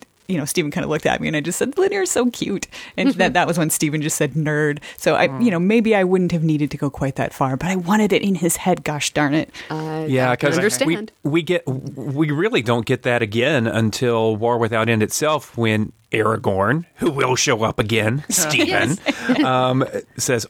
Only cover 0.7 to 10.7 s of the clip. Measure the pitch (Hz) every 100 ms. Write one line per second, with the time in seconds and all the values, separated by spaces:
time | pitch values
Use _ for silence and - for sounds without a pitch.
0.7 | 170 147 151 - - 156 156 156 180 240
1.7 | 277 392 403 370 - 247 - - 196 -
2.7 | - - - 233 175 180 156 151 170 156
3.7 | - 160 156 151 - 147 143 151 151 151
4.7 | 147 - - - 156 - 135 240 170 180
5.7 | 226 220 208 185 185 180 170 160 151 147
6.7 | 143 143 - 139 135 123 - 135 131 170
7.7 | 190 170 214 208 185 202 180 165 - -
8.7 | 175 151 151 - - 147 151 143 - -
9.7 | 156 156 156 156 127 127 123 143 165 202